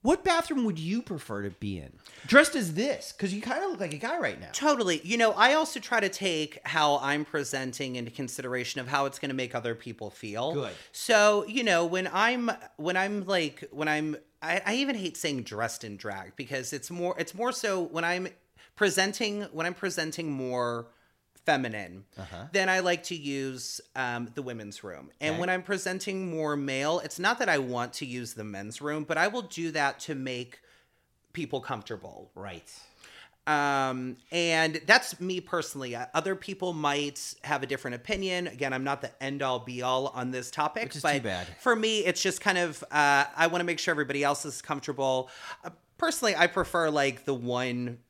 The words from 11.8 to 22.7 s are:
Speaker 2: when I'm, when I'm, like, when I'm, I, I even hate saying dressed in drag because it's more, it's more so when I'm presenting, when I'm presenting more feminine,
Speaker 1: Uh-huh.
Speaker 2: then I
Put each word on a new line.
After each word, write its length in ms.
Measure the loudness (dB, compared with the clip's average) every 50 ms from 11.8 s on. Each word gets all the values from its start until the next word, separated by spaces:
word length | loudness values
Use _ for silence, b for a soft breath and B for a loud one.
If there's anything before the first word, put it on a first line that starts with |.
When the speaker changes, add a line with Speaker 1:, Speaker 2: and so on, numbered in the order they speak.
| 4
Speaker 2:
when 240 | 4 2 0 -2 0 2
I'm, 360 | 2 4 4 4 2 0 -2 -2 -2 -6 -18 _ -6
when 180 | -2 0 0
I'm, 300 | 2 0 0 -2 -4 0
like, 400 | 2 2 2 2 0 -4 -8 -16 -14
when 180 | -6 -2 0 0
I'm, 260 | 2 2 0 -2 -4 -6 -8 _ _ _
I, 200 | -2 0 0 0 0
I 100 | 0 0
even 200 | 0 0 0 0
hate 220 | -2 -2 -4 -6 -4
saying 260 | -4 -2 -2 -2 -4
dressed 400 | -6 -4 -2 -2 -2 -4 -6 -10
in 140 | -10 -12 -8
drag 400 | -8 -8 -8 -8 -10 -14 -12 -12
because 340 | -10 -6 -6 -6 -6 -6
it's 180 | -8 -8 -8 -8
more, 240 | -6 -4 -2 -2 -2 -2
it's 140 | -4 -6 -4
more 180 | -4 -2 -2
so 300 | -2 0 0 0 0 0
when 240 | -2 -2 -2 -2 0
I'm 240 | 0 0 0 -2 -6 -8 _ _ _ _ B B B B 2
presenting, 640 | 2 4 4 4 2 2 0 -2 -2 -2 -2 -4 -6 -6
when 140 | -4 -4 -4
I'm 80 | -4 -2
presenting 580 | -2 -4 -4 -2 -2 -2 -2 -2 -4 -4 -4
more 560 | -4 -2 -2 -2 0 0 0 0 0 -4 -6 b b b b b b b b b _ -4 _
feminine, 580 | 4 4 4 4 -2 -4 -6 -8 -10 -12 -16 -18 _ _ -14
Speaker 1:
Uh-huh. 280 | -12 -12 -10 -12 -12 0
Speaker 2:
then 180 | 2 2 4
I 100 | 4